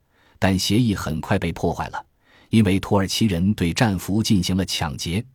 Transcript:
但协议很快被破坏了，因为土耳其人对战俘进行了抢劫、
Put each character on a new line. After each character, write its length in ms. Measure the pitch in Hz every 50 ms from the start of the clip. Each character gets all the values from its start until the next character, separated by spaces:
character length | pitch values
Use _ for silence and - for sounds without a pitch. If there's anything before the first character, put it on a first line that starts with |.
| _ _ _ _ _ _ _ _
但 180 | - 92 95
协 220 | 92 - - 101 113
议 160 | 127 113 98
很 260 | 87 - - 80 78
快 160 | - - 104 95
被 140 | 87 85 85
破 220 | - - 87 -
坏 140 | - - -
了， 180 | - - - _ _ _ _ _ _ _ _ _
因 120 | - 113 110
为 140 | 95 95 95
土 160 | - - 107
耳 120 | 98 98
其 200 | 92 - - 110
人 260 | 110 92 82 90 98 107
对 180 | - 90 85 82
战 260 | - 135 110 95 87
俘 240 | - - 95 110 107
进 200 | - 113 95 87
行 140 | - 92
了 80 | 92 90
抢 320 | - - - - 78 65
劫、 280 | - - 85 82 101 - -